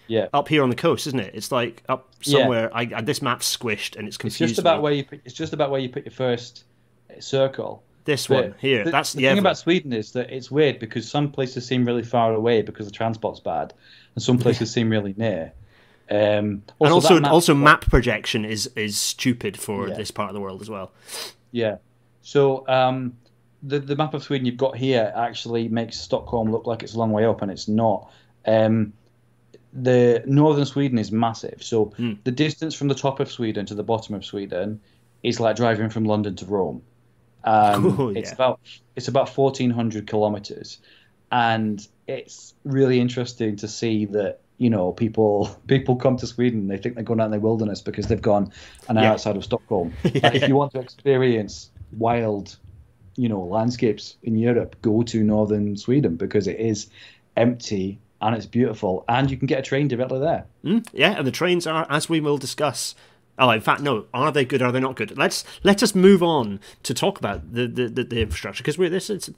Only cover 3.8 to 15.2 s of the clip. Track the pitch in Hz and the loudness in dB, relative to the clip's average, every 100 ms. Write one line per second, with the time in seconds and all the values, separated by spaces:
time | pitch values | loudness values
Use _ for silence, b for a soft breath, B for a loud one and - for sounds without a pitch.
3.8 | - - 104 - 117 - 165 202 175 151 | -8 -10 -12 -8 -8 -2 -2 2 2 2
4.8 | 147 143 135 143 127 - 160 151 139 135 | 0 -2 -4 -14 -18 -12 -8 -2 -2 -2
5.8 | 127 143 - - 127 120 - - _ _ | -4 -8 -12 -6 -2 -2 -6 -20 _ _
6.8 | _ _ _ - - 135 135 135 107 110 | _ _ _ -18 -4 0 0 -2 -10 -12
7.8 | _ _ - 139 - 131 104 - 139 120 | _ _ -4 -4 2 2 0 -2 0 0
8.8 | 101 143 151 143 131 196 185 151 165 175 | 2 -2 -2 2 4 4 4 2 0 0
9.8 | 143 117 107 127 120 131 120 139 147 123 | 0 -6 -4 -6 -8 -10 -4 2 2 2
10.8 | 113 127 113 147 147 143 127 127 - 127 | -6 -8 -4 -2 -2 -2 -6 -6 -2 0
11.8 | 120 120 113 123 113 110 117 113 104 - | 2 0 0 2 2 2 2 2 0 -8
12.8 | 104 - 113 110 98 - 98 78 71 - | -12 -4 -4 -2 -6 -6 -6 -6 -6 -12
13.8 | b b b - 120 123 120 117 113 123 | b b b -4 2 2 2 0 -2 0
14.8 | 113 110 101 98 | 0 0 -2 -4